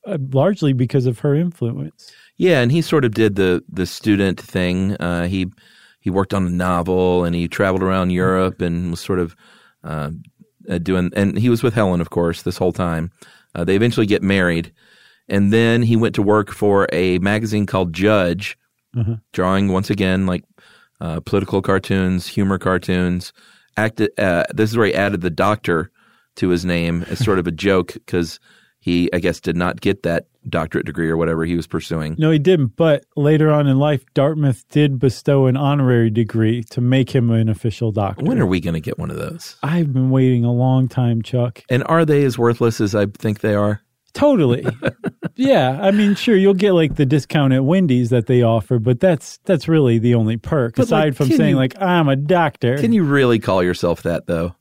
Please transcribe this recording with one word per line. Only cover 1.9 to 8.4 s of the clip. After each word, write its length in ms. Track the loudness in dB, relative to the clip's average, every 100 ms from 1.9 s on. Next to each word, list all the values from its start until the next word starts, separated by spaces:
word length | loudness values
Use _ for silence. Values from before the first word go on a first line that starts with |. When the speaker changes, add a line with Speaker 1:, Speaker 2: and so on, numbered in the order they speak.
| _ -20 -20 _ _
Speaker 2:
Yeah, 240 | 2 4
and 100 | 2
he 100 | 0
sort 240 | 0 0
of 80 | 0
did 220 | 2 0
the, 300 | 2 2 0 -2
the 180 | -6 -6
student 520 | -4 0 2 2 -2
thing. 540 | -6 -4 -2 -2 -2 -4
Uh, 260 | -4 -4 -2
he, 200 | -4 -6 -8 _ _ _ _
he 120 | -4
worked 220 | -2 -2
on 140 | -2 -2
a 40 |
novel, 760 | -2 0 -2 0 0 2 2
and 100 | 0
he 140 | -2 -4
traveled 340 | -2 0 0
around 280 | 0 0 0
Europe 500 | 0 0 0